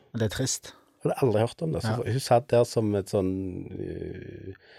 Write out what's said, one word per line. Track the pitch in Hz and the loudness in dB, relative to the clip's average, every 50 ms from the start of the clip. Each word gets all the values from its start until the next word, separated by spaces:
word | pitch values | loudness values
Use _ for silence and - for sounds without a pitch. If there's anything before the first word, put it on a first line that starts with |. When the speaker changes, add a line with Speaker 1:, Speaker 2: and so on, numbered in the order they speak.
| _ _ - | _ _ -4
Speaker 1:
Det | 113 107 107 | -2 -2 0
er | |
trist. | - - 135 127 - - - - - - _ _ _ _ - | 0 -2 -2 -2 -4 -4 -8 -12 -18 -20 _ _ _ _ -2
Speaker 2:
Jeg | - | -2
hadde | - - | 0 2
aldri | 143 123 104 104 113 | 2 2 4 4 2
hørt | 117 - - | 2 0 -4
om | 170 160 156 | -4 -2 -2
det. | 101 110 | -2 0
Så | 110 | 0
Speaker 1:
Ja. | 113 120 - - | -2 -2 -2 -2
Speaker 2:
hun | 110 135 | -2 -2
satt | - - 127 117 - - | 2 4 4 4 6 6
der | - 120 120 | 4 4 4
som | - - 120 110 104 104 | 4 2 2 2 2 2
et | 101 95 - | 0 0 0
sånn, | - 104 95 95 95 95 95 92 92 95 92 - 92 92 | 0 2 2 2 0 -2 -4 -4 -6 -8 -8 -8 -8 -8
eh, | 92 90 82 - 85 85 - - - - - - - 95 98 - _ - - | -6 -6 -6 -6 -8 -8 -8 -10 -12 -12 -14 -14 -14 -14 -14 -16 _ -20 -20